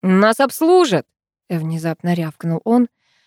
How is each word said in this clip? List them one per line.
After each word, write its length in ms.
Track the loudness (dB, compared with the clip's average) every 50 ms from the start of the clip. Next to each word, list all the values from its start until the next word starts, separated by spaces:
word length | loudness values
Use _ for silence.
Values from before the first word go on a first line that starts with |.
«Нас 380 | 0 2 2 4 4 2 2 2
обслужат!» 640 | 0 -2 0 -2 0 4 4 4 4 2 0 -2 -4 _ _ _ _ _ _ _ _ _
внезапно 640 | -8 -6 -6 -6 -6 -6 -6 -6 -6 _ -2 -2 -2
рявкнул 480 | -2 -4 -8 -10 _ -6 -6 -6 -4 _
он. 240 | 0 2 2 0 0 _ _ _ _ _ _ _